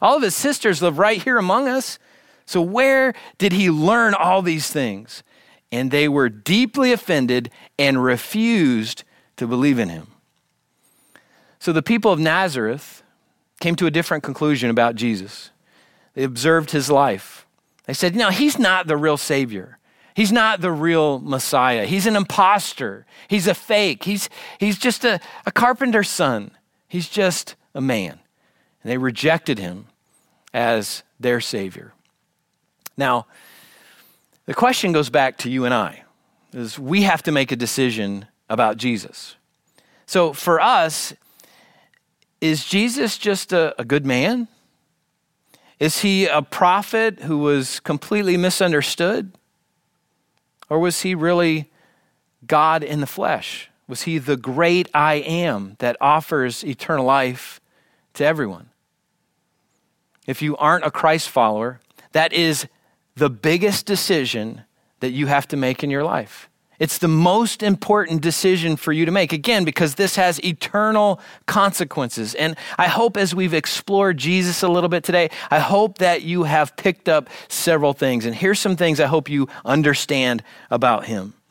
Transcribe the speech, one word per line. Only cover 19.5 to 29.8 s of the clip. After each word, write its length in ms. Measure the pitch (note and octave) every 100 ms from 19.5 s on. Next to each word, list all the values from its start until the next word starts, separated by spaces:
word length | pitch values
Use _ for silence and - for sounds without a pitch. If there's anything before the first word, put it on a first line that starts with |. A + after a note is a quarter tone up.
| G2+ - - _ _ _
He's 180 | - G#3
not 300 | A#3 A3 G3+
the 100 | F3+
real 460 | D#3 E3 E3 D3+ C3
Messiah. 640 | - C3 - C3+ B2+ A#2+
He's 220 | G2+ F#3+ G#3+
an 100 | G#3
imposter. 880 | F#3+ - F#3+ G3+ - - A#2 G#2 - - -
He's 180 | G#3+ F3+
a 60 |
fake. 520 | E3+ - G#3+ G3 A#2+
He's, 260 | F#3 G3+ - - - -
he's 200 | G#3 F#3+
just 260 | B3+ -
a, 160 | A#3+ F3+ - -
a 80 | -
carpenter's 560 | - A#3+ B3 C4 A3 G3
son. 440 | - D3 A2+ G2 - _ _ _
He's 200 | F3+ D#3+
just 480 | G#3 F#3 F3 - - _
a 80 | D3
man." 360 | C3 A2+ F2 - _ _ _ _ _ _
And 80 | A2+
they 60 | B2+
rejected 640 | C3 A2+ D3 E3 - A2
him 300 | F2+ F2+